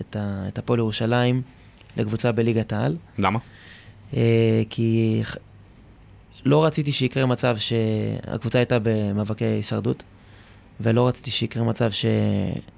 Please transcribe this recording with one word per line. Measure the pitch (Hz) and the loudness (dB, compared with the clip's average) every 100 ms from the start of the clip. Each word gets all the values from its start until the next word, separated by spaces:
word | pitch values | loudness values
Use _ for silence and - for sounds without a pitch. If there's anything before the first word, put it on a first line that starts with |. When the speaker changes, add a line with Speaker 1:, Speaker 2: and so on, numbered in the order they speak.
Speaker 1:
את | - 107 | -10 -6
ה-, | 101 98 95 | -4 -4 -6
את | - | -6
הפועל | - 120 | -2 0
ירושלים | 113 107 113 120 123 127 123 - - - - - | 0 0 0 2 2 0 -4 -14 -20 -20 -12 -4
לקבוצה | 110 113 123 | -4 -2 0
בליגת | 113 117 110 107 | 2 2 0 0
העל. | 107 127 170 - - | -2 -2 -4 -8 -2
Speaker 2:
למה? | 95 110 - - - - - - - 123 | 0 0 -4 -18 -20 -20 -20 -20 -6 0
Speaker 1:
אה, | 117 113 113 110 110 | 2 4 4 2 0
כי | - 113 113 113 110 | -2 0 2 2 0
ח-, | 110 - - - - - - - - - - - 127 | -2 -8 -16 -20 -20 -20 -20 -20 -20 -20 -20 -4 2
לא | 151 160 | 4 4
רציתי | 156 143 | 2 -2
שיקרה | 135 127 135 131 | 0 0 0 0
מצב | 123 127 110 | 2 0 0
שהקבוצה | - 117 110 107 107 107 - 110 113 123 | 0 0 0 0 -2 -4 -6 -4 0 0
הייתה | 123 123 | 2 2
במאבקי | 110 110 101 101 104 107 113 | 2 0 0 0 -2 -2 -2
הישרדות, | 107 104 107 107 - - - - - - - - - | -2 -2 -2 -2 -4 -8 -20 -20 -20 -20 -20 -20 -4
ולא | 113 113 123 | 0 2 2
רציתי | 123 - | 0 -4
שיקרה | - 113 120 | -4 -4 -2
מצב | 117 113 117 98 117 107 107 101 95 - - | -2 0 -2 0 0 2 0 0 -2 -6 -10